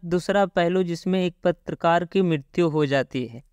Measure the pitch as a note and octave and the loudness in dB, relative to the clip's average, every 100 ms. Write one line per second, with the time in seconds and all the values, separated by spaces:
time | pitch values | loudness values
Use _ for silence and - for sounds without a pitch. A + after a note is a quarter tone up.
0 | F3 F3+ - G3 F#3+ F#3 F3 F#3 F3 E3 | -2 -2 0 0 2 0 0 0 -2 -4
1 | F#3 F#3 F3+ - F3 - - D#3+ E3+ E3+ | -2 -2 -2 -2 -2 -2 -8 -2 2 2
2 | E3+ G3 F3+ D3+ - - E3+ D3+ C#3+ C#3 | 0 0 0 0 -2 -2 0 2 0 0
3 | B2 C3 A#2 A#2 - | -2 -6 -8 -10 -20